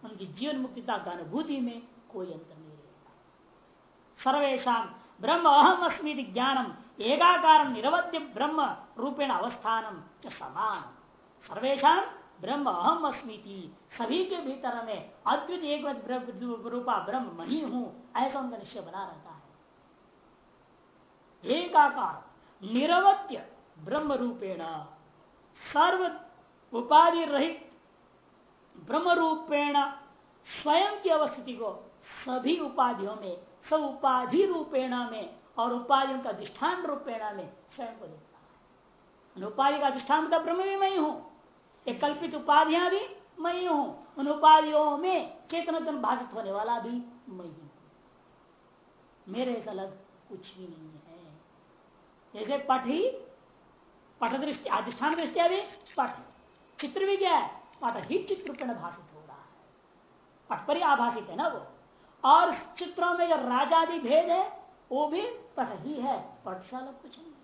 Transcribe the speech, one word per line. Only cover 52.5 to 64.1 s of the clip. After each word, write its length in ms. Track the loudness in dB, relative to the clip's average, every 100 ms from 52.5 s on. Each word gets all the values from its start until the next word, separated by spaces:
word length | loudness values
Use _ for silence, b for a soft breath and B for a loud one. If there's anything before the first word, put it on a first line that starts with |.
| -4 0
पट 200 | 0 0
ही, 220 | 0 0 -2 -14 -20 _ _ _ _ _ _ _ _
पट 100 | -4 -2
दृष्टि, 320 | -6 -6 -4
अधिष्ठान 440 | -4 -4 -4 -2 -2
दृष्टि 240 | -4 2
अभी 220 | 2 2 -4 -14 -12 -4
पट, 120 | -2 -4 -18 -20 _ _ _ -12
चित्र 260 | -8 -4 0
भी 120 | 2
क्या 180 | 4 2
है, 120 | 0 -10 -20 -6
पट 140 | -6 -4
ही 160 | -4 -4
चित्र 280 | -2 -6 -6
रूपेण 260 | -8 -8
भाषित 400 | -8 -10 -14 -20 -20
हो 40 |
रहा 160 | -20 -20
है, 80 | -20 -20 -20 _ _ _ _ _ _ _ _
पट 180 | -6 -2
पर 80 | 0
ही 60 |
आभाषित 460 | 4 4 2 -2 -8
है 60 | -4
ना 100 | -4
वो। 160 | -4 -12 -20 _ b b _
और 300 | 8 8 8 0 -8 -12
चित्रों 360 | -10 -2 0
में 140 | 2 2
जो 80 | 2
राजादि 600 | 2 0 4 4 4 -2
भेद 300 | 2